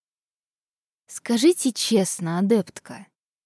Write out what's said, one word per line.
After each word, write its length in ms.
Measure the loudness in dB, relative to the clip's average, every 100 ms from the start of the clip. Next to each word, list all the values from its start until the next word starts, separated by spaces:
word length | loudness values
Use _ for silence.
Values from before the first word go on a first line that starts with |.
| _ _ _ _ _ _ _ _ _ _ _
«Скажите 680 | -14 -2 2 4 4 -2
честно, 680 | -2 0 2 0 -4 -4 -2
адептка», — 680 | 2 2 0 -10 -18 -20 -20 _ _ _